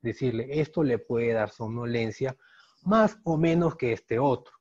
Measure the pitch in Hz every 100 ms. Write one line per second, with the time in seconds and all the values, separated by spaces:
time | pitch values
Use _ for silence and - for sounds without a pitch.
0 | 120 110 131 113 123 147 151 - 147 117
1 | - 117 117 113 107 - 113 117 120 120
2 | 113 104 131 131 _ - _ _ 180 214
3 | 214 - - 156 165 165 170 160 123 110
4 | _ 113 139 123 - _